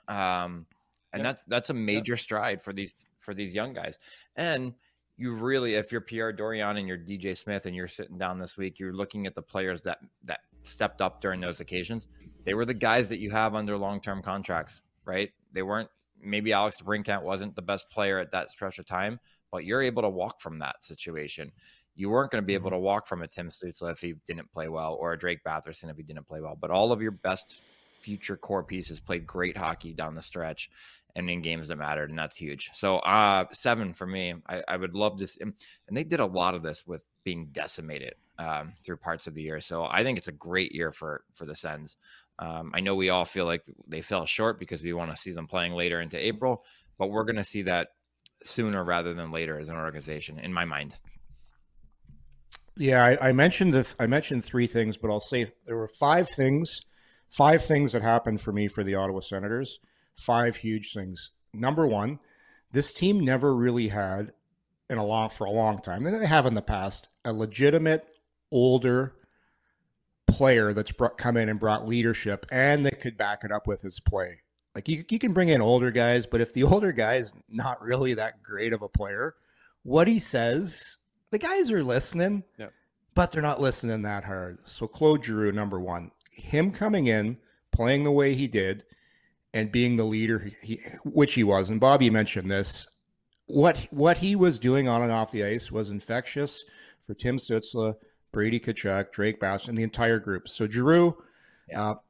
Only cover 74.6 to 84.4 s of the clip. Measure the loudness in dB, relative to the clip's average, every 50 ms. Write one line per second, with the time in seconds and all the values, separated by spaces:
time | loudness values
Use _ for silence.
74.6 | _ _ _ -8 -4 -4 -4 -4 -2 -2 -2 0 0 2 4 4 6 6 6 6
75.6 | 8 6 6 6 6 4 2 4 4 4 4 2 2 0 0 0 0 0 2 4
76.6 | 6 6 6 6 6 2 2 2 2 2 2 0 0 -4 -10 -18 _ _ -8 -6
77.6 | -4 -4 -6 -6 -2 -2 0 2 2 2 2 0 -2 -4 -6 _ -14 -12 -6 -4
78.6 | -2 -2 -2 -2 -4 -4 -2 -2 -2 -2 -2 -4 -4 -4 -6 _ _ _ _ _
79.6 | _ _ _ _ _ 2 4 6 6 6 4 2 0 0 0 0 2 2 0 0
80.6 | -2 -4 -8 -10 -12 -12 -14 -18 _ _ _ _ _ _ -4 -4 -2 0 0 2
81.6 | 2 2 2 2 2 2 2 0 0 -2 0 0 0 2 0 -2 -4 -10 _ -16
82.6 | -16 -16 -16 _ _ _ _ _ _ _ _ 2 2 2 2 0 0 0 0 2
83.6 | 0 0 0 0 -2 -2 -2 -2 -4 -4 -6 -6 -6 -8 -8 -8